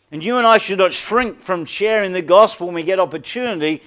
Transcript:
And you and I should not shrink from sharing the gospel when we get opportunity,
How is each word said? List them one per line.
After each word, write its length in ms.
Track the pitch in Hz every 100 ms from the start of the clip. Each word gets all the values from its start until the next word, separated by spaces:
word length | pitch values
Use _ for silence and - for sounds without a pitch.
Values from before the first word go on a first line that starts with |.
| _
And 140 | 151
you 140 | 180 247
and 100 | 226
I 100 | 220
should 220 | - 196
not 140 | 185
shrink 480 | - - 226 240 -
from 240 | - 180 156
sharing 480 | - 214 220 196
the 80 | 180
gospel 460 | 156 185 214 - 175
when 80 | 170
we 80 |
get 160 | 160 190
opportunity, 840 | 170 160 - 240 247 180 151 151